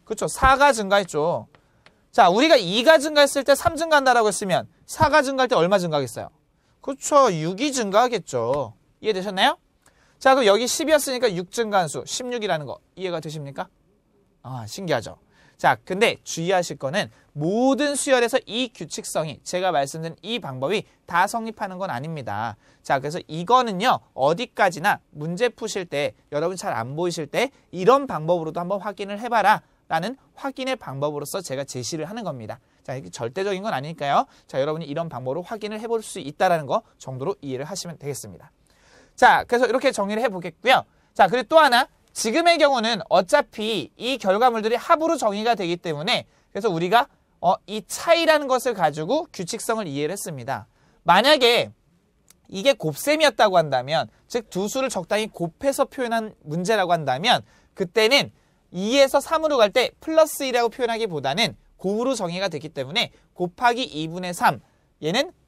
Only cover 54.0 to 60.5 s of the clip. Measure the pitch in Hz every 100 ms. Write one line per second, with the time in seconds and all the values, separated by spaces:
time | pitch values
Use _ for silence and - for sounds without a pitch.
54 | 110 _ _ 240 214 180 208 262 262 196
55 | 165 208 214 - 170 - 277 269 262 -
56 | 240 226 220 - 147 160 180 220 175 170
57 | 135 127 180 165 - _ _ - 180 226
58 | 220 277 104 - _ _ _ 175 208 277
59 | 269 285 269 320 311 269 208 254 226 -
60 | - 320 311 - 269